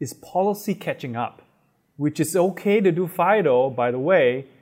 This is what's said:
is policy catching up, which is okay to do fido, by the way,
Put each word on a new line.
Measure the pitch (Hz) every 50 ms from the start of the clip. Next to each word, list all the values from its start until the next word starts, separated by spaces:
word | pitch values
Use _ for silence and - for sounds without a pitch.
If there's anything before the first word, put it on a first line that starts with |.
is | 147 123 -
policy | - - - - 180 190 208 202 202 - - 185
catching | - - 160 135 - - 127 117
up, | 117 120 - - - - _ _ _ _ _ _ _ _ _ _
which | - 143 147 147 -
is | 151 - 175
okay | 185 175 196 180 - - 208 202 226
to | 202 185
do | 165 175 185
fido, | 170 - - 170 185 214 220 185 143 123 123 131 135
by | 123 123 120 123
the | 120 127
way, | 131 165 190 170 135 123 123 135 135 - - _